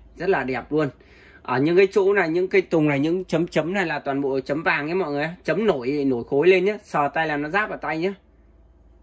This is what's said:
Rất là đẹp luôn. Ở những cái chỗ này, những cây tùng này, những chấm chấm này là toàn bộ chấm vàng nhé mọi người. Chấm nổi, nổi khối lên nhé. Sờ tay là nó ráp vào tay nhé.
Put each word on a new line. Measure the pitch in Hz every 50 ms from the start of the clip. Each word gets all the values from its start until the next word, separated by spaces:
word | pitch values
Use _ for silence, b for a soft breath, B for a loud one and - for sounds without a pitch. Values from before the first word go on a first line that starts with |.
| - - -
Rất | - 156 185
là | 190 147 127
đẹp | 127 131 120 - -
luôn. | 147 156 156 139 - B B B B B B B B B
Ở | B - 123 123
những | 139 160 170
cái | 185 202 190
chỗ | - 214 190 190 208
này, | 202 180 160
những | 160 180 185
cây | 185 - 196
tùng | 180 - - 165 151
này, | 151 143 139
những | 143 160 170 190 180
chấm | - - 156 170
chấm | 170 - 165 151 160 190
này | 208 185
là | 160 151 143
toàn | - 143 139 139
bộ | 143 135 135 135
chấm | 131 - 143 156 165
vàng | 185 170 156 143
nhé | 151 175
mọi | 190 180 147
người. | 143 143 151 165 175 - -
Chấm | - 156 175 226
nổi, | 214 165 135 120 127 147 147 139
nổi | 135 127 120 113 -
khối | 143 139 156
lên | 180 190 185 180
nhé. | 202 208 202 -
Sờ | - - 160 143 143 -
tay | 160 160
là | 156 151
nó | 143 147 151
ráp | 165 202 214 202
vào | 180
tay | - - 147 156
nhé. | 160 170 196 196 - _ _ _ _ _ _ _ _ _ _ _ _ _ _ _ _